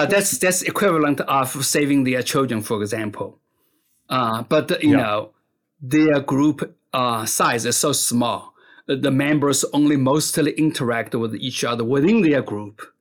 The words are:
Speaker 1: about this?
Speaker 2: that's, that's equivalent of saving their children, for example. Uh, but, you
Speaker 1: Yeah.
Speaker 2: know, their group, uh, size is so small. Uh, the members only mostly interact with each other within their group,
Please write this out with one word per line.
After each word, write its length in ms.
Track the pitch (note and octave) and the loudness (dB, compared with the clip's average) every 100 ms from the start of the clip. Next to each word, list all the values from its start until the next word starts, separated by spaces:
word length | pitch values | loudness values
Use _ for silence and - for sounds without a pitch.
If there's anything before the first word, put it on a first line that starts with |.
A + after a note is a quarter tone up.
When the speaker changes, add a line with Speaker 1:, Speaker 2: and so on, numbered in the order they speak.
Speaker 1:
about 60 | D3+ | 2
this? 200 | G3 G3 | 0 0
Speaker 2:
that's, 80 | - | 0
that's 240 | F#3 F3+ | 0 0
equivalent 580 | - - G3+ D#3+ D3 C#3 | -4 0 0 2 0 -2
of 300 | - C3+ C3 C3 C3+ | 0 -2 -2 -4 -2
saving 380 | D3+ C#3+ C#3+ | 0 2 2
their 180 | B2+ B2+ | 2 -2
children, 400 | A#2+ D3 C3 A2+ | -2 0 0 -2
for 180 | G#2+ G#2+ | -4 -4
example. 580 | G#2 A2+ G#2+ - G2 - _ _ _ _ _ _ - | -4 -4 -6 -8 -12 -12 _ _ _ _ _ _ -6
Uh, 340 | C3 A#2 A2+ | -2 -2 -2
but, 380 | A#2+ D#3 C#3 F3 | 0 0 0 0
you 100 | D3+ | 2
Speaker 1:
Yeah. 40 | C#3 | 2
Speaker 2:
know, 280 | A2 G#2 - _ _ _ _ - | 2 -4 -6 _ _ _ _ -16
their 380 | C3 D#3 D#3 C#3+ | -2 2 4 2
group, 540 | C3+ C3+ D3 C#3+ E3+ _ - | 0 2 2 0 -6 _ -8
uh, 320 | C3 B2 A#2 A2 | -2 -2 -2 -4
size 400 | - E3 A#2+ A#2+ | 0 0 0 0
is 100 | A2 | 0
so 160 | D#3 | 0
small. 640 | C3 - A#2+ A#2+ F#2 - _ _ - - | 0 0 0 0 -2 -8 _ _ -16 -4
Uh, 60 | C3+ | -2
the 140 | C#3 | 0
members 520 | C3+ C#3+ D3+ C#3+ C3+ - | 2 2 2 2 0 0
only 220 | C#3+ D3 C#3+ | 2 4 4
mostly 560 | C3 D#3 - F3 D3+ | 4 2 0 0 0
interact 600 | - D#3 - A#2+ A#2 A2 | 2 0 0 -2 -2 -4
with 200 | A#2+ A2+ | -4 -4
each 300 | A2+ C3 - | -6 -8 -6
other 200 | B2 A#2 | -4 -2
within 380 | A#2 C#3 E3 A3+ | 0 2 4 4
their 180 | E3 C#3 | 4 2
group, 400 | - G#2 G#2 - - _ | 0 -8 -10 -16 -20 _